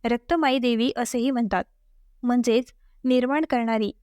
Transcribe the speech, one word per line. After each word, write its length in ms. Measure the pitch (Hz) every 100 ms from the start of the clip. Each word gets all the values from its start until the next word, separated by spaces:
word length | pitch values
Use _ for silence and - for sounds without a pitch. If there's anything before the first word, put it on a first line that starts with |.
रक्तमाई 540 | 233 240 _ 339 294 262
देवी 340 | 240 226 240 -
असेही 320 | 240 247 247
म्हणतात, 320 | 254 226 185 - _ _ _ _ _
म्हणजेच 500 | 240 247 240 226 247 _ _ _
निर्माण 420 | 254 254 247 285 320
करणारी 420 | 247 226 220 208 -